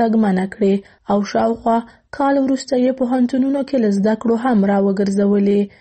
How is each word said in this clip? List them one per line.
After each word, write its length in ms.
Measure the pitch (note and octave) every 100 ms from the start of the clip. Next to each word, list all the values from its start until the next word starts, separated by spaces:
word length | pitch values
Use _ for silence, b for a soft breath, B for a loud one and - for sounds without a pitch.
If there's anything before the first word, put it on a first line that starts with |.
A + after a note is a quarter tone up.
تګ 120 | A3+ A3
منع 240 | G#3 F#3 F#3+
کړې 200 | - G3 G3 B B -
او 80 | G3+ G3+
شاوخوا 440 | A3+ A3+ A#3 A#3 A#3 A#3 B _ -
کال 180 | C#4 C#4
وروسته 340 | C4+ C4 -
یې 240 | B3+ B3+ C4
پوهنتونونو 640 | B3 B3+ B3 C4 C4+ C#4 C4+
کې 80 | C4+
له 60 | G#3+ G3
زده 160 | G#3+ A3
کړو 140 | A3+ A3+ B3+
هم 120 | A3 G3
راوګرځولې. 880 | G3 G3 G3 G3 G3 G3+ G3+ G3+ G3+ G3+ b